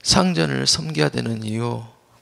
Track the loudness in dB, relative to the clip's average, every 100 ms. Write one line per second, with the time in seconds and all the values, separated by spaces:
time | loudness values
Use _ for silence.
0 | 2 4 4 2 0 0 0 0 0 0
1 | 0 0 -4 -4 -4 -4 -4 -6 -10 -20
2 | _ _